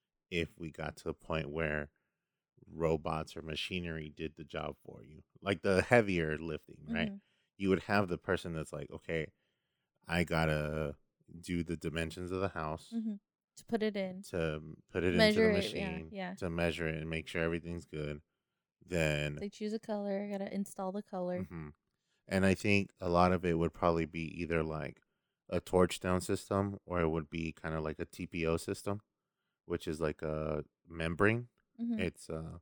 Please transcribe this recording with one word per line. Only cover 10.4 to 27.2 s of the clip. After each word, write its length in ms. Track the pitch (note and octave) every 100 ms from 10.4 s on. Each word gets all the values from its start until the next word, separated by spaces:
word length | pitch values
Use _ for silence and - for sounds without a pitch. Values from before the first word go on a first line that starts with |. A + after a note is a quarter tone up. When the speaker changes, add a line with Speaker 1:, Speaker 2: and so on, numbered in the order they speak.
| D#2 D2+ D2+ D#2 D2+ - _ _ _ E2+
Speaker 1:
do 220 | F2 F2
the 140 | E2 D#2+
dimensions 560 | E2 D#2 E2 F2+ F2+
of 80 | F#2
the 80 | F#2+
house." 440 | E2+ D#2 D#2 -
Speaker 2:
Mm-hmm. 220 | A3+ A3 G3+ - _ _ -
To 80 | -
put 160 | A3+
it 120 | G#3+ G3+
in. 260 | F#3 F#3 -
Speaker 1:
To 300 | F2 D#2+ D#2 D#2 - _
put 140 | F#2
it 100 | F2+
Speaker 2:
Measure 360 | - G#3+ G#3+ A3
Speaker 1:
into 120 | G3+
the 60 | F#3+
Speaker 2:
it, 120 | -
yeah, 60 | -
Speaker 1:
machine, 220 | D#3+ D#3+
Speaker 2:
yeah. 240 | - -
Speaker 1:
to 160 | - F2+
measure 380 | E2+ E2+ D#2 D#2+
it 80 | D#2+
and 120 | D#2+
make 200 | E2 D#2
sure 120 | E2+
everything's 460 | E2 E2+ E2 E2+ -
good. 340 | D#2 D2+ D2 - _ _ _ _ _
Then 520 | - F2 D#2 D2 D2 D2
Speaker 2:
They 120 | G3+
choose 240 | - G#3+
a 60 | A3
color, 500 | - G#3 G3+ G3 G#3
gotta 240 | G3+ G3
install 380 | G3 G3 - F#3+
the 120 | G3+
color. 400 | - F#3 F3+ F3+
Speaker 1:
Mm-hmm. 260 | F3 E2 D2+ - _ _ _ _ -
And 180 | F#2+
I 100 | F#2+
think 360 | F#2 G#2 G2+ F#2+ _
a 80 | F2+
lot 220 | F2 F2+
of 120 | F#2
it 120 | F2 E2
would 160 | E2
probably 340 | - F2 E2 D#2+
be 180 | E2 E2 D#2+
either, 220 | D#2+ E2
like, 360 | D#2 D#2 C#2 - _ _ _ _ -
a 120 | F2
torch 400 | - F#2 F2+ -
down 220 | F#2 F2+
system, 560 | F2+ G2 - G2 G2+ G2+ -
or 140 | F2
it 60 | D#2+
would 220 | E2